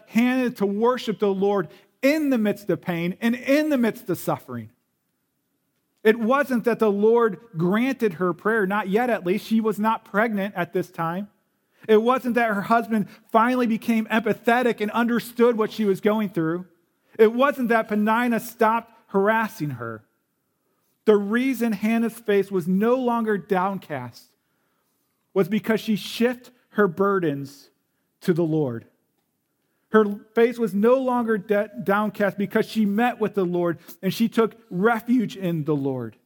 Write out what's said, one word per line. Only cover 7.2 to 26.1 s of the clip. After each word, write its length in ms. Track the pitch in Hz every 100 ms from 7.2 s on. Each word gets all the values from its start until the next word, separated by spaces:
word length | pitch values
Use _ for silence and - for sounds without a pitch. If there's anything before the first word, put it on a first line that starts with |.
| 233 175 - 160
granted 580 | 175 208 254 262 226
her 180 | 156 180
prayer, 340 | 170 208 226 190
not 220 | 208 202
yet 200 | 196 247
at 160 | 208
least. 220 | 175 202 -
She 140 | 220
was 180 | 220 202
not 260 | 214 226
pregnant 500 | - 196 233 208 196 196
at 160 | 175
this 180 | 185 180
time. 380 | - 165 175 202 _ _ _ _ _ -
It 140 | 214
wasn't 320 | 226 254 254
that 180 | 233 233
her 100 | 202
husband 460 | 185 233 214 220 190 - _
finally 360 | 226 233 254 254
became 400 | 226 - 226 220
empathetic 760 | 220 220 196 - 240 247 226
and 100 | 208
understood 680 | 220 233 240 - - 233 226
what 160 | 208
she 120 | -
was 160 | 214 190
going 280 | 208 214 208
through. 380 | 170 160 175 180 _ _ _ _ -
It 140 | 220
wasn't 360 | 240 269 285 240
that 200 | 226 220
Peninnah 520 | 214 208 220 247 226
stopped 520 | - - 220 233 226 _ _
harassing 600 | 202 196 226 220 - 151
her. 340 | 123 117 113 _ _ _ _ _ _ _ _ _ _
The 120 | - 208
reason 560 | 202 226 262 240 233
Hannah's 460 | 208 214 226 226 220
face 320 | - 202 196
was 180 | 190 165
no 280 | 185 220 254
longer 420 | 247 233 220 202
downcast 880 | - 185 185 196 - 147 123 - - _ _ _ _ _ _ _ _ _ _
was 140 | - 185
because 320 | 214 - 220
she 160 | - 214
shifted 560 | -